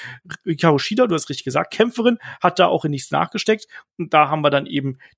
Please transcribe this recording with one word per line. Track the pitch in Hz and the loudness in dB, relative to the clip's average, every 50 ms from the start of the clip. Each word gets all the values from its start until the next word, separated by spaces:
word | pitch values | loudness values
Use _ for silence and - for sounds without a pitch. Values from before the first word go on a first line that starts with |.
| - 127 127 - _ 180 - - _ | -18 -18 -18 -20 _ -20 -20 -10 _
Hikaru | 190 160 - - 165 151 139 | -6 -2 0 2 2 2 2
Shida, | - - 214 233 254 | 0 -2 0 0 2
du | 220 170 | 2 0
hast | 156 - - | -2 -2 -4
richtig | 139 - - | -8 -8 -8
gesagt, | 131 127 151 170 - - | -4 -2 -2 -4 -2 0
Kämpferin, | - 220 240 - - 220 247 233 - - - - - | 0 0 0 0 0 2 2 2 0 -4 -12 -6 -2
hat | - 180 170 - | -2 0 2 4
da | 180 180 | 2 2
auch | 175 160 - | 2 0 -2
in | 156 | -4
nichts | 147 135 - - | -4 -6 -6 -4
nachgesteckt | 147 143 175 - - 214 - - 214 214 - - - - - _ _ - | -2 -2 -2 -2 -4 -4 0 0 0 -2 -4 -10 -20 -20 -20 _ _ -10
und | 170 - - | -4 2 4
da | 151 151 139 | 4 4 4
haben | 151 156 | 2 0
wir | 147 147 | 2 2
dann | 143 139 - | 2 2 0
eben | - - 143 135 135 131 - - _ _ | -2 -4 -4 -4 -4 -8 -10 -16 _ _